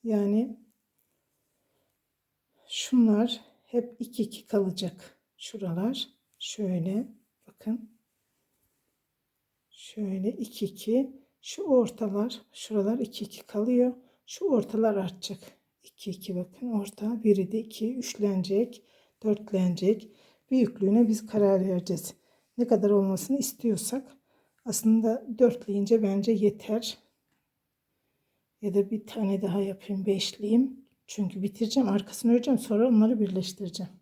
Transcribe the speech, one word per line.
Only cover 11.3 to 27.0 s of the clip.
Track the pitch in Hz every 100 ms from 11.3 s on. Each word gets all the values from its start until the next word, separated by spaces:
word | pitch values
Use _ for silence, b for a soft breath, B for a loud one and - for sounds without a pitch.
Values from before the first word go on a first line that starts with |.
| B
Şu | - -
ortalar, | 392 254 226 - 214 202 233 - _
şuralar | - - 214 196 247
iki | 240 - 208
iki | - -
kalıyor. | 208 226 247 247 247 b b -
Şu | - 370
ortalar | 247 - 220 220 202
artacak. | 185 - - 196 - _ _ _
İki | - _ 208
iki | 185 185 180
bakın | 180 - 247
orta. | 214 202 - 208 233
Biri | 220 196 185
de | 220
iki, | 226 - 226 262
üçlenecek, | 240 - 208 185 180 196 247 - b b b b
dörtlenecek. | 214 208 - 190 180 170 185 220 - b b b _
Büyüklüğüne | 262 220 - 196 220 226
biz | 214 -
karar | 214 202 190 190
vereceğiz. | 180 175 170 - - _ _ _ -
Ne | 240
kadar | 220 202
olmasını | 202 190 185 - 277
istiyorsak. | 262 - 233 190 - 269 - - _ _ _ _ -
Aslında | 208 220 226 220 233 - 220
dörtleyince | 240 240 - 202 202 226
bence | 208 196 202
yeter. | 214 208 208 - 220 226 -